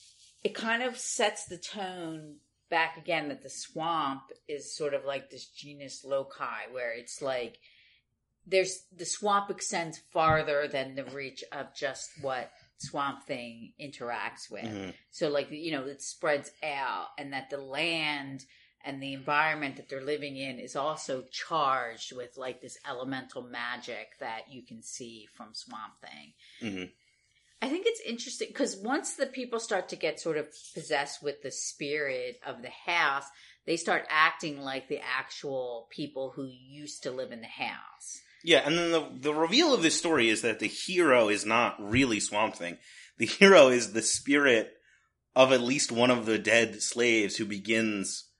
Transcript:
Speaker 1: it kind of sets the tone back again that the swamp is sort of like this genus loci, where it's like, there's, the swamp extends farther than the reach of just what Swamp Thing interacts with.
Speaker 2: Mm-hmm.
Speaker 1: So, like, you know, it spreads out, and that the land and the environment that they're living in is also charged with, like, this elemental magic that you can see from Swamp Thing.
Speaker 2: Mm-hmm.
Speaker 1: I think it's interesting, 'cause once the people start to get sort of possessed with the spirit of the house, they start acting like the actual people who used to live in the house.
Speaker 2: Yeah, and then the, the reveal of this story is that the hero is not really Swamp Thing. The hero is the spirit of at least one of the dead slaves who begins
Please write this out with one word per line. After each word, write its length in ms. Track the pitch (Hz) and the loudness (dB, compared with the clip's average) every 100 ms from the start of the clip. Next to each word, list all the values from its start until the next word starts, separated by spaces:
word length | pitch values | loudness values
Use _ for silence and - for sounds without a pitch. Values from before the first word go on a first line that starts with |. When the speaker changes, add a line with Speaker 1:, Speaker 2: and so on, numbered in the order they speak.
| - _ - _ | -20 _ -20 _
Speaker 1:
it 100 | 202 | -6
kind 280 | - 226 233 | -4 -2 0
of 160 | 240 240 | -2 -4
sets 480 | - - 214 214 - | -6 0 2 0 -8
the 100 | 170 | -12
tone 800 | - 208 185 185 165 160 151 147 _ _ _ | -10 -8 -8 -6 -8 -8 -12 -20 _ _ _
back 280 | 170 160 160 | 2 2 0
again 320 | 156 165 147 | -2 0 0
that 140 | 135 | -6
the 80 | 135 | -10
swamp 720 | - - 165 165 165 139 135 - - - | -14 -10 -4 -2 0 0 -4 -10 -18 -10
is 280 | 143 - - | -10 -8 -4
sort 180 | 151 | -2
of 100 | 139 | -2
like 260 | 135 139 135 | -2 -4 -8
this 160 | 131 - | -16 -18
genus 580 | - 143 143 139 - | -18 -16 -14 -14 -14
loci, 640 | 131 139 135 - 127 110 107 | -4 -2 -2 -6 -6 -6 -8
where 200 | 127 120 | -6 -6
it's 300 | 113 120 - | -6 -10 -8
like, 360 | 139 127 117 - _ _ _ _ _ _ _ _ - | -4 -4 -4 -10 _ _ _ _ _ _ _ _ 2
there's, 360 | 190 190 - - - | 2 2 -2 -12 -12
the 100 | 165 | -8
swamp 440 | - 208 202 202 | -2 2 2 2
extends 500 | 190 - 185 165 151 - | -6 -6 -4 -6 -10 -4
farther 560 | 170 160 156 151 143 147 | 2 4 4 4 0 0
than 240 | 139 131 | -2 -4
the 100 | 135 | -6
reach 400 | 127 139 135 - - | -8 -10 -10 -12 -12
of 220 | 143 127 | -10 -10
just 360 | - 143 127 - - | -6 -6 -6 -12 -8
what 300 | 139 127 - - _ _ | -4 -4 -6 -14 _ _
Swamp 460 | - 156 139 - | -8 -4 -4 -4
Thing 500 | - 131 120 117 113 - | -8 -8 -10 -14 -18 -16
interacts 720 | 143 - 120 113 107 - - | -16 -10 -6 -6 -6 -8 -12
with. 140 | 104 | -10
Speaker 2:
Mm-hmm. 260 | 113 101 95 - _ | -8 -8 -8 -12 _
Speaker 1:
So, 180 | - 160 | -4 -2
like, 240 | 143 120 | -2 -2
you 180 | 151 165 | -8 -6
know, 140 | 147 | -4
it 180 | 131 143 | -6 -10
spreads 480 | - - 165 143 139 - | -12 -4 0 0 -2 -10
out, 440 | 156 139 131 98 82 - | -8 -4 -4 -4 -8 -10
and 160 | 143 | -8
that 180 | 135 131 | -8 -8
the 80 | 139 | -10
land 840 | 135 139 170 165 151 147 139 135 - - - _ | -6 0 0 2 0 -2 -4 -10 -12 -20 -20 _
and 160 | 143 139 | -10 -8
the 120 | 139 | -8
environment 640 | 135 139 147 156 151 143 - | -6 2 4 4 2 -4 -8
that 120 | - | -10
they're 120 | 135 | -8
living 360 | 135 151 143 135 | -4 -4 -4 -8
in 220 | 135 123 | -8 -8
is 160 | 120 | -8
also 480 | 147 147 156 - 131 123 | -4 -2 -4 -4 -6 -6
charged 880 | - - 165 139 131 117 113 - 127 | -10 -2 2 4 2 0 -8 -12 -12
with, 200 | 120 135 | -12 -10
like, 240 | 127 123 | -10 -10
this 160 | 127 - 143 | -14 -14 -10
elemental 540 | 127 131 131 120 - | -8 -6 -6 -8 -12
magic 760 | 123 120 120 123 123 107 110 - | -10 -8 -6 -6 -8 -10 -12 -12
that 320 | 127 113 - | -10 -10 -12
you 120 | 131 | -18
can 200 | - 113 | -16 -18
see 460 | - - 117 113 104 - | -14 -14 -14 -16 -20 -20
from 140 | 107 | -16
Swamp 400 | - - 110 107 - | -16 -14 -12 -14 -14
Thing. 680 | 73 76 76 _ - - 113 | -20 -18 -20 _ -20 -12 -8
Speaker 2:
Mm-hmm. 160 | 95 90 - _ _ _ _ _ _ | -8 -10 -14 _ _ _ _ _ _
Speaker 1:
I 40 | 254 | -6
think 180 | 339 453 | -2 -2
it's 140 | 466 | -2
interesting, 520 | - 233 262 - - | -6 -8 -10 -8 -8
'cause 240 | - 240 190 | -2 -2 -2
once 320 | 208 294 - | -4 -2 -4
the 120 | - 262 | -4 -4
people 340 | 262 247 226 | -4 -6 -6
start 280 | - 196 175 | -2 -2 -2
to 60 | 175 | -4
get 220 | 165 151 | -4 -2
sort 180 | 170 151 | -4 -4
of 120 | 147 - - | -6 -12 -14
possessed 480 | - 151 147 - - | -12 -2 -2 -2 -4
with 200 | 143 139 | -6 -6
the 100 | 131 | -8
spirit 880 | - - - 147 151 143 127 123 120 | -8 -8 -6 -4 -2 -2 -2 -6 -8
of 160 | 139 120 | -12 -12
the 80 | 123 | -14
house, 560 | - - 170 151 139 - - - - - | -10 -2 2 2 2 -4 -16 -20 -10 -2
they 100 | 165 | -2
start 280 | 220 170 - | 2 0 2
acting 520 | 156 160 - 165 139 | 6 6 4 -6 -6
like 260 | 135 135 - | -6 -6 -6
the 100 | 143 | -6
actual 880 | 123 131 131 - 147 131 123 117 117 | -2 -2 -4 -8 -6 -4 -4 -8 -12
people 400 | - 143 131 135 | -10 -8 -6 -8
who 120 | 135 135 | -8 -12
used 580 | 127 131 143 147 - | -12 -20 -16 -14 -10
to 80 | 143 | -8
live 180 | 127 127 | -6 -8
in 100 | 117 | -10
the 60 | 113 | -14
house. 720 | - 120 73 50 - - - - _ | -8 -8 -8 -14 -18 -16 -16 -18 _
Speaker 2:
Yeah, 180 | 165 147 147 | 4 6 6
and 100 | 170 | 2
then 140 | 170 | 2
the, 180 | 165 139 | 0 -2
the 180 | 127 139 | -4 -2
reveal 400 | 151 165 220 302 | 2 4 6 6
of 100 | 240 | 6
this 140 | 160 - | 4 2
story 320 | 170 151 113 | 2 4 4
is 140 | 107 | 4
that 160 | 117 107 | 2 0
the 80 | 107 | -4
hero 640 | - - 180 165 123 107 | -4 -2 4 8 8 8
is 180 | 104 104 | 4 4
not 300 | 113 110 - | 4 4 0
really 400 | 101 120 135 107 | 0 4 4 2
Swamp 380 | - 104 107 95 | 0 2 0 0
Thing. 200 | 87 85 - - - - | -8 -8 -16 -20 -20 -4
The 80 | 113 | -4
hero 420 | - 196 185 131 | 8 12 12 12
is 240 | 123 107 | 8 2
the 100 | 110 | -2
spirit 720 | 110 - - 143 139 113 104 - _ _ _ _ _ - | 0 0 2 4 6 4 2 -8 _ _ _ _ _ 6
of 160 | 131 | 8
at 80 | 131 | 6
least 320 | 120 147 - | 4 0 0
one 180 | 117 123 | 4 4
of 160 | 120 110 | 4 2
the 140 | 107 | 0
dead 420 | 107 113 113 104 | 4 6 4 0
slaves 540 | - 120 120 113 101 - | -4 2 4 4 2 -2
who 80 | |
begins 840 | 104 101 95 113 110 104 95 - - _ | -4 -4 0 2 2 -2 -4 -8 -12 _